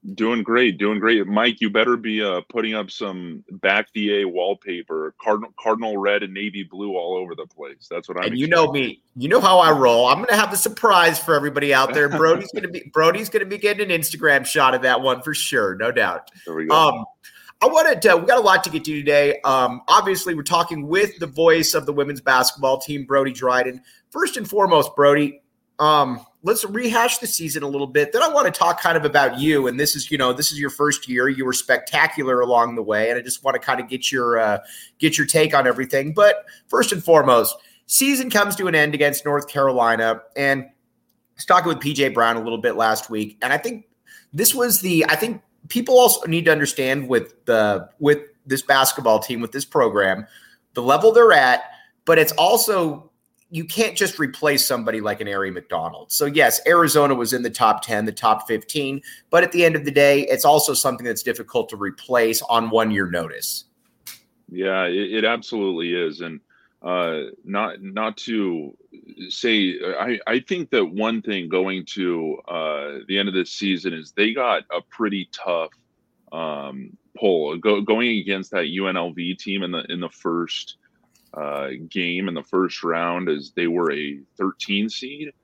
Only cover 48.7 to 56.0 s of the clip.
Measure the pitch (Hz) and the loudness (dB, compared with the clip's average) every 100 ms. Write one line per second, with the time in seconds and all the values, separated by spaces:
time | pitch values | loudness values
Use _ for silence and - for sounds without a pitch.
48.7 | 135 131 - 120 110 - 120 117 135 - | 4 4 2 2 2 0 -8 -6 -8 -4
49.7 | 151 117 101 98 95 107 - - _ _ | 0 2 2 0 0 -6 -20 -20 _ _
50.7 | - 123 147 220 226 226 160 127 123 - | -4 2 4 6 8 8 8 6 2 -2
51.7 | - _ _ - 160 156 156 170 220 - | -18 _ _ 2 4 4 2 2 2 2
52.7 | 196 165 147 - _ _ _ _ 165 165 | 0 -2 -6 -16 _ _ _ _ -10 -8
53.7 | 202 220 - 196 - 139 - 151 143 - | -2 -2 0 -4 -2 -6 -2 0 0 0
54.7 | 123 113 110 104 101 101 98 95 90 - | -2 -2 -4 -6 -6 -6 -4 -4 -8 -8
55.7 | 85 82 - | -6 -6 -12